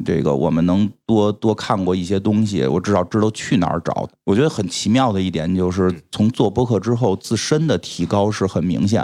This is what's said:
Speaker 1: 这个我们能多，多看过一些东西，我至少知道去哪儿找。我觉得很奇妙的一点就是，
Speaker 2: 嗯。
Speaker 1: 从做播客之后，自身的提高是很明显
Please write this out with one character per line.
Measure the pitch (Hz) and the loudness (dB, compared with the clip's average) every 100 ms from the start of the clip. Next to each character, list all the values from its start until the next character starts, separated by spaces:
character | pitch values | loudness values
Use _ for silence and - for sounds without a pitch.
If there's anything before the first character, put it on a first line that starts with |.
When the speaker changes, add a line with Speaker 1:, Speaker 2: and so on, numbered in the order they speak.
Speaker 1:
这 | - 82 | -2 0
个 | 76 | 0
我 | 67 76 | 0 0
们 | 80 | 2
能 | 87 92 104 - | 2 2 0 -4
多， | - 110 104 | -2 2 2
多 | 104 110 | 0 -2
看 | 104 - 107 | -2 -2 -2
过 | 92 | 0
一 | 92 | -2
些 | 87 98 | 0 -2
东 | 104 107 | 2 2
西， | 107 92 | 2 0
我 | 65 82 | 0 0
至 | 92 | 2
少 | 98 | 0
知 | 90 113 | 2 0
道 | 107 | 0
去 | - - 113 | -2 -2 0
哪 | 85 | 0
儿 | 85 | -2
找。 | - - - _ | -4 -4 -6 _
我 | - | -2
觉 | 101 | 2
得 | 151 | 2
很 | 131 92 | -2 -6
奇 | - 98 | -4 0
妙 | 123 131 | 2 2
的 | 98 | 0
一 | 92 | -2
点 | 80 80 | -2 -2
就 | 92 90 | 0 0
是， | 92 92 | 2 0
Speaker 2:
嗯。 | 87 - | 0 -6
Speaker 1:
从 | - 110 | 0 0
做 | - 110 | 2 0
播 | 107 | 0
客 | 120 104 | 0 0
之 | 110 | 0
后， | 117 117 95 | 0 0 -2
自 | - | -4
身 | 110 - 156 160 | -4 0 0 2
的 | 92 | -2
提 | - - | -4 -6
高 | 87 101 101 | 0 2 0
是 | 104 95 | 0 -2
很 | 92 | -2
明 | 90 85 98 | -2 0 0
显 | 107 | 0